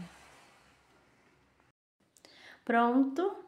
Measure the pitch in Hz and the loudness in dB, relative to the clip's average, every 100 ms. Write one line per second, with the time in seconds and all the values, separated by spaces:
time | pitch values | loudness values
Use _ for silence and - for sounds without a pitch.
0 | 180 - - - - _ _ _ _ _ | -18 -20 -20 -20 -20 _ _ _ _ _
1 | _ _ _ _ _ _ _ _ _ _ | _ _ _ _ _ _ _ _ _ _
2 | _ _ - - - - - 233 233 254 | _ _ -20 -20 -20 -18 -2 2 4 2
3 | 269 269 392 370 | 0 0 -4 -4